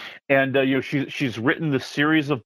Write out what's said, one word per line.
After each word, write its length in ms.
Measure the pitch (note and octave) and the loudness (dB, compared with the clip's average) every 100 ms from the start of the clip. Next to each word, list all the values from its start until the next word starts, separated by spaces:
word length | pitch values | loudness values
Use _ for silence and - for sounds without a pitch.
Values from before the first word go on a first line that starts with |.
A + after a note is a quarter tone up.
| - - _ | -18 -18 _
and, 280 | C#3 C3+ C3+ | 2 4 2
uh, 40 | |
you 140 | C3+ | 2
know, 60 | C3+ | 0
she, 260 | - D3 C3+ | 0 -2 -4
she's 300 | - C#3 G#2+ | -4 -4 -2
written 320 | A#2+ - D#3+ | -2 0 0
this 160 | C3+ - | -2 -2
series 420 | - D3 D#3+ C#3+ | -2 2 2 2
of 140 | C#3 | -4